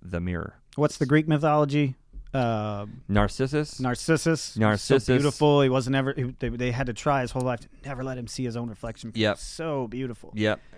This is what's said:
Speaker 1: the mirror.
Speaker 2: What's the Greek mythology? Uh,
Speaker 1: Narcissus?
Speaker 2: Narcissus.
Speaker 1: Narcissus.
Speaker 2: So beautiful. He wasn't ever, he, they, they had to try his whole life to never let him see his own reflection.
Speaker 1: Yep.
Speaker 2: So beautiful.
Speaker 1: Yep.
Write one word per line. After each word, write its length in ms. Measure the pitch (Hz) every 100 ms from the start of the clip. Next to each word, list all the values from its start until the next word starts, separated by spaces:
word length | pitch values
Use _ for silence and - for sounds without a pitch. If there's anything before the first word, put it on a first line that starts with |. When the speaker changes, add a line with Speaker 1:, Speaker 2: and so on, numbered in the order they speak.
Speaker 1:
the 180 | 87 87
mirror. 400 | 87 87 - - _ -
Speaker 2:
What's 220 | 147 -
the 80 | 135
Greek 200 | 151 156
mythology? 680 | 151 156 151 147 147 143 131 _ - -
Uh, 540 | 135 117 110 107 101 104 - -
Speaker 1:
Narcissus? 720 | 104 104 - 131 147 151 -
Speaker 2:
Narcissus. 760 | 127 123 - 160 165 160 - -
Speaker 1:
Narcissus. 480 | 107 104 - 135 -
Speaker 2:
So 80 | 127
beautiful. 460 | 143 - 151 143
He 60 | 135
wasn't 280 | 131 123 135
ever, 160 | 135 147
he, 160 | 127 -
they, 100 | 123
they 220 | 117 123
had 160 | 120 127
to 60 |
try 280 | 110 151 139
his 100 | 120
whole 100 | 131
life 160 | 127 117
to 80 | - -
never 200 | 139 135
let 120 | 131 127
him 120 | 117
see 160 | -
his 120 | 127 113
own 120 | 120
reflection. 420 | 107 117 110 113 107
Speaker 1:
Yep. 200 | 107 -
Speaker 2:
So 500 | - - 160 143 120
beautiful. 440 | 123 131 110 - 107
Speaker 1:
Yep. 240 | 107 - -